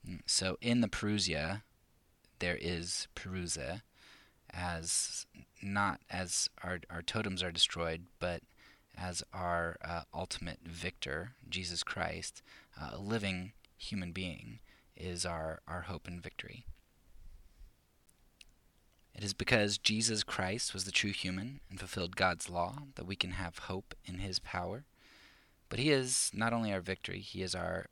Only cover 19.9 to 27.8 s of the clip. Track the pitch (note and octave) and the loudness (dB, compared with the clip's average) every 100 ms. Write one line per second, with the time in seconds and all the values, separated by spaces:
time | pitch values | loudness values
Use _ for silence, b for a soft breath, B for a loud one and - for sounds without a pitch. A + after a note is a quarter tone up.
19.9 | G#2+ A2+ G#2+ - - F#2 A2+ - F#2+ F#2+ | 6 4 2 0 0 2 0 -2 -2 2
20.9 | - G#2 G2 F#2+ F#2 A#2 C#3 - F#2 F#2 | 4 4 0 -2 -2 -4 -8 -12 -10 -4
21.9 | - F2 - F#2 E2+ - F2 F2 C#3 C#3 | -2 -2 6 6 6 -2 0 0 -2 -10
22.9 | - F2+ G2 F#2+ F2+ F2 - - F#2+ - | -8 -6 -6 -4 -4 -4 -6 -6 -6 -6
23.9 | - - F2+ F#2+ F2+ - F#2 F2+ A2 - | -14 -8 -6 -4 -4 -4 -4 -2 -6 -10
24.9 | B B B B B B B _ G#2+ D3 | B B B B B B B _ 2 6
25.9 | C#3 B2+ B2+ - G2 A2+ A#2 A2 F#2+ F2+ | 6 6 2 2 2 4 4 2 2 0
26.9 | F#2 - F#2+ G2 F#2+ F#2 F2+ F2 E2+ | -2 -2 -4 -6 -4 -2 0 0 -2